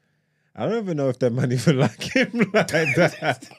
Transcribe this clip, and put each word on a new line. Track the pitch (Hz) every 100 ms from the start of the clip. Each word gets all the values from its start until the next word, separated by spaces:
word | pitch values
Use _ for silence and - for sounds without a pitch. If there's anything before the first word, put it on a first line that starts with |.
| _ _ _ _ _
I | - 135
don't | 233
even | 190 151
know | 135
if | 120
them | 127 123
man | 127
<laughs> |
even | 123 - 131
like | 147 -
him | - 262 240 233 208
like | 220 -
that. | 156 156 135 165 - 156 120 -